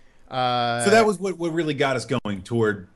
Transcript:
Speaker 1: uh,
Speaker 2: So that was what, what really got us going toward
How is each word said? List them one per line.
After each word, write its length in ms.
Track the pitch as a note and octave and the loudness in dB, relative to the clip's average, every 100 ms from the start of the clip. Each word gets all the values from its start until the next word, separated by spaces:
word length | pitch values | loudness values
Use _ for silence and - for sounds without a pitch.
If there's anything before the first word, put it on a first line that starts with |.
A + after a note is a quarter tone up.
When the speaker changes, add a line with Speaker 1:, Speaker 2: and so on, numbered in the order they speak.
| - - - | -20 -20 -10
Speaker 1:
uh, 500 | B2+ B2 B2 A#2+ A#2+ G3 | -2 0 0 0 0 4
Speaker 2:
So 60 | |
that 140 | A3 G#3+ | 4 4
was 140 | F3 | 0
what, 180 | F#3+ E3 | -4 -4
what 140 | E3+ | -2
really 220 | E3 D#3 | -2 -2
got 240 | C3+ C#3 B2+ | 0 0 0
us 80 | A2+ | -2
going 360 | B2 G#2 F#2+ | -4 -4 -6
toward 440 | F#2 A#2 G#2+ G2 - | -4 0 2 0 -6